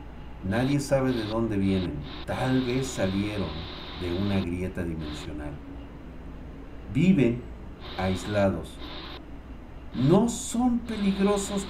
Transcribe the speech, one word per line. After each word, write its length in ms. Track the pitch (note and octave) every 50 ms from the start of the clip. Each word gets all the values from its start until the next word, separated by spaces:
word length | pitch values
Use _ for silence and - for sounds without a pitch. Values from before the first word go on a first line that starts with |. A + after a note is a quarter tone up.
| - - - - - - - - - F#2+
Nadie 300 | G#2+ A#2+ B2+ C3+ C#3+ C#3+
sabe 340 | - - C#3+ C3+ C3 B2+ B2
de 120 | A2+ G#2+
dónde 320 | G#2 A2 A2+ A#2 A2 G#2 G2
vienen, 360 | G2 F#2+ F#2+ F#2 F2+ D#2+ D2 D2 D2 - - - -
tal 360 | - F#2 F#2+ B2+ C3 C3 C3 A#2+
vez 240 | A#2+ B2 C3+ C3+
salieron 640 | B2+ - B2 G2 F#2+ F#2+ G2 G2+ G#2 G#2 G2+ D#2 D2+ D#2 D#2+ - - - - - - - -
de 120 | F2+ F2 F2
una 240 | F#2+ G2+ G2+ G2 F#2+
grieta 420 | F2 E2+ F2 F2 F#2 F#2 - F#2 F2
dimensional. 680 | E2 D#2+ D#2 D#2 D2+ D2+ - - E2 D2+ D2+ D2 D2 D2 - - - - - - - - - - - - - - - - - - - - - - - - - - - -
Viven 460 | C3+ E3 F#3+ E3 C#3+ A#2+ A#2 A#2+ B2 - - - - - - - - - - - -
aislados. 760 | F#2 F#2+ F#2 F#2 - G2+ G#2 G#2 G2 G2 E2+ D#2+ D#2 - - - - - - - - - - - - - - - - - - - - - - - - - -
No 340 | A2+ B2+ D3 F3+ G3 A#3 A#3
son 500 | - - - - - A#3 B3 B3 A#3+ A#3
peligrosos 840 | - - A3 G3+ G3+ G3 F#3+ F#3+ G3 G3+ G3+ G3 - - G3+ G3 G3